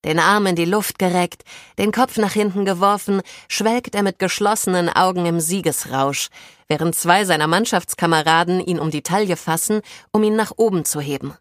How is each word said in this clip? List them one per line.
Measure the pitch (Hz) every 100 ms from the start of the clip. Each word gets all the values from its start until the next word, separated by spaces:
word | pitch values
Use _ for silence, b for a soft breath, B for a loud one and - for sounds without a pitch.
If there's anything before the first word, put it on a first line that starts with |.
| 151
Den | 156
Arm | 165 208 196
in | 175
die | 170
Luft | 208 196 -
gereckt, | 185 180 175 - - B B -
den | 208
Kopf | 214 254 -
nach | 208
hinten | 208 208 190
geworfen, | 196 175 196 202 - 196 B B B
schwelgt | - 214 240 233 202
er |
mit | 202 -
geschlossenen | 185 - 208 214 - 180 170
Augen | - 185 180 170
im | 170
Siegesrausch, | 160 190 165 - - 131 139 139 - B B B _
während | 151 165 160
zwei | 170 185 196
seiner | 156 151
Mannschaftskameraden | 175 233 190 - - 170 160 156 165 175 185
ihn | 180 170
um | 156
die | 151
Taille | - 185 208 170
fassen, | - 165 - 214 B B B
um | 214
ihn | 214 214
nach | 214 -
oben | 220 185 143
zu | 151
heben. | 143 139 139 -